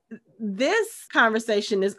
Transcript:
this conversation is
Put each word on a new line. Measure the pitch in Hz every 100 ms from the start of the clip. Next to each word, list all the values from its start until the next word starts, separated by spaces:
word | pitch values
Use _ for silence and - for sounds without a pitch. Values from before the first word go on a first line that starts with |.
| - 220 _ -
this | 214 196 269 440 415 - -
conversation | 311 233 220 226 208 208 202
is | 196